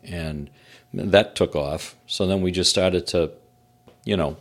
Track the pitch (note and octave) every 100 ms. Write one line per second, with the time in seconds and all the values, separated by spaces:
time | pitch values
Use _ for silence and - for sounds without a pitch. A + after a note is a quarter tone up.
0 | - F2 D#2+ D2+ C#2+ - - - _ -
1 | G#2 G2 A2 - F2+ D#2 C#2 D#2 - -
2 | - - F#2 G2 F#2 F2+ F2 - F#2 F2+
3 | - F2+ D#2+ - _ _ _ _ _ _
4 | - G2 D2 D#2